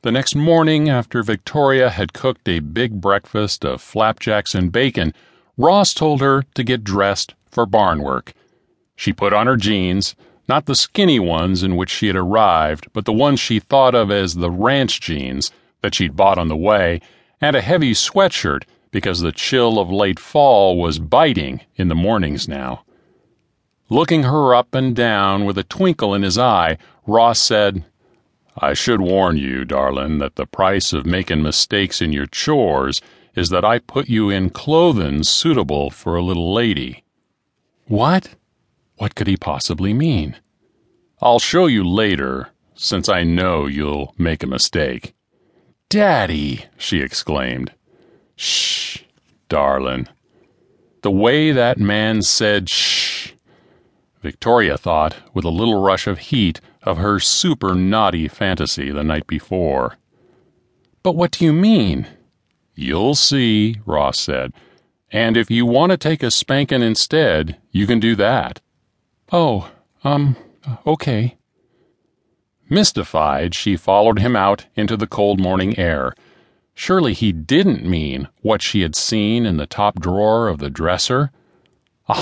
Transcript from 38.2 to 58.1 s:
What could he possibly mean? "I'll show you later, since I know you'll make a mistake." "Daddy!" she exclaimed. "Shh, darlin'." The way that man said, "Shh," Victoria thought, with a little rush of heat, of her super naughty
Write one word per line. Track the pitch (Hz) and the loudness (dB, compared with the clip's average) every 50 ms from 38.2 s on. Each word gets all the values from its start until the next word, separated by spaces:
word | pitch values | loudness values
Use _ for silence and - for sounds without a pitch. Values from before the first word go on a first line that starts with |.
| - - - _ _ _ _ _ _ _ _ _ _ _ _ - | -2 -4 -18 _ _ _ _ _ _ _ _ _ _ _ _ -8
What | 104 107 - | -8 -8 -6
could | - 104 | -4 -2
he | 95 98 90 | -2 -2 -2
possibly | - - 73 71 - - 87 80 90 98 | -2 -4 -6 -6 -4 -6 -6 -4 -4 -2
mean? | 107 123 151 165 139 92 76 71 60 - _ _ _ _ _ _ _ _ _ _ _ _ _ _ _ - | -2 0 0 0 0 -2 -2 -6 -10 -14 _ _ _ _ _ _ _ _ _ _ _ _ _ _ _ -2
"I'll | - 120 120 120 | 2 4 4 4
show | - - - 170 185 | 2 2 2 2 4
you | 165 135 107 92 | 4 2 2 0
later, | 87 90 107 110 104 92 73 67 65 65 65 65 - _ _ _ _ _ | 0 0 2 2 2 0 0 -2 -4 -6 -6 -8 -12 _ _ _ _ _
since | - - - 104 95 - - | -8 -6 -4 -4 -2 0 0
I | 98 90 87 | 0 2 2
know | 82 85 87 92 92 87 78 73 | 2 2 2 0 0 0 0 -2
you'll | 71 71 73 76 73 73 73 71 65 _ - | -4 -4 -4 -4 -4 -4 -4 -6 -8 _ -4
make | 87 82 80 78 - | -2 -2 -2 -4 -6
a | 65 65 | -6 -4
mistake." | 60 - - - 87 76 65 62 60 - - _ _ _ _ _ _ _ _ _ _ _ _ _ _ _ - | -4 -4 -4 -2 -2 -2 -2 -4 -8 -12 -16 _ _ _ _ _ _ _ _ _ _ _ _ _ _ _ -4
"Daddy!" | - 208 208 196 160 127 101 90 82 76 73 73 64 - - - _ - | 0 2 2 4 2 2 0 -2 -2 -4 -4 -6 -6 -8 -12 -18 _ -14
she | - - 104 82 | -8 -4 -2 -2
exclaimed. | 69 - - - - - 78 71 65 64 62 64 64 - _ _ _ _ _ _ _ _ _ _ _ _ _ | -2 -4 -6 -8 -6 -4 -4 -4 -4 -4 -6 -6 -8 -10 _ _ _ _ _ _ _ _ _ _ _ _ _
"Shh, | - - - - - - - - - - - - - - _ _ _ _ _ _ _ _ - | -10 -8 -4 -4 -2 -2 -4 -4 -6 -8 -10 -12 -16 -18 _ _ _ _ _ _ _ _ -4
darlin'." | 78 76 71 69 69 67 67 65 65 64 62 - _ _ _ _ _ _ _ _ _ _ _ _ _ _ _ _ _ _ | -2 0 0 2 0 0 -2 -4 -4 -6 -6 -10 _ _ _ _ _ _ _ _ _ _ _ _ _ _ _ _ _ _
The | - 104 | -4 -2
way | 95 95 104 117 135 151 156 156 | 0 2 4 4 4 4 2 2
that | 147 131 117 120 131 120 | 2 2 2 2 2 0
man | 104 101 104 107 107 110 110 107 | 0 0 0 0 0 0 0 0
said, | 98 - - - 113 104 104 101 92 90 | 0 0 -2 0 0 0 0 0 -2 -2
"Shh," | - - - - - - - - - - - - - _ _ _ _ _ _ _ _ _ _ _ _ _ _ _ _ _ | -4 -2 -2 -2 -2 -2 -4 -6 -6 -10 -12 -14 -18 _ _ _ _ _ _ _ _ _ _ _ _ _ _ _ _ _
Victoria | - 76 69 - - 113 117 123 107 85 69 - | -14 -14 -12 -6 0 2 2 4 4 2 0 -2
thought, | - 90 82 78 78 78 - - - _ - | -2 -2 0 0 0 0 -4 -8 -16 _ -8
with | 92 90 | -6 -4
a | 85 | -4
little | 80 87 110 117 110 98 | -2 -2 0 0 0 2
rush | 95 98 95 92 - | 2 2 0 0 0
of | 104 98 85 | -4 -6 -6
heat, | - - 143 131 104 85 78 - _ - _ _ - | -6 -4 -2 0 0 0 0 -4 _ -20 _ _ -6
of | - 92 78 | -4 -2 -2
her | 92 104 101 95 | 0 0 0 0
super | - - - - - 185 151 - - 95 92 | 0 -2 -2 0 0 -2 -2 -2 -2 -2 0
naughty | 92 90 95 104 110 110 98 | 0 0 2 2 2 2 0